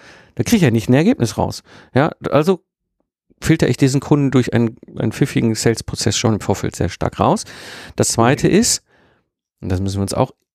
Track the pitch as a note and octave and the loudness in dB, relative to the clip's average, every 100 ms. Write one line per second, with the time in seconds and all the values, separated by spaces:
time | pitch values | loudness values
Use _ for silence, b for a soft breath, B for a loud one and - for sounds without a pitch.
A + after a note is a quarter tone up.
0 | B B B - - A3+ D3+ A2+ - B2+ | B B B -8 0 2 4 2 2 4
1 | F3+ - A#2 - - - B B B B2 | 4 2 -2 -2 -4 -6 B B B 0
2 | D3+ - - C#3+ D#3 F3+ _ _ _ _ | 0 -2 -2 2 2 0 _ _ _ _
3 | _ _ _ _ - D#3+ C#3+ B2 C3+ C3+ | _ _ _ _ 0 2 2 2 2 2
4 | - D3 C3+ B2+ B2 A#2 A2+ A#2+ - - | 2 2 4 0 0 0 -2 -4 -14 -6
5 | A2 - D3 C3+ A#2 A2 A#2+ A2+ - - | -6 -2 -2 0 0 0 0 0 -4 -4
6 | A2 - A2+ G#2 - G2 - - - - | -2 0 0 0 -2 -4 -4 -4 -4 -4
7 | - - A2 G3+ B B B B B - | -6 0 0 0 B B B B B -4
8 | - - A#2 C#3+ E3 G3 A#3+ - - _ | -2 2 2 2 2 2 2 -2 -8 _
9 | _ _ _ _ _ _ F#2 F#2 G2 G2 | _ _ _ _ _ _ -4 -2 -2 -2
10 | G2 - B2+ _ _ | -2 -2 -4 _ _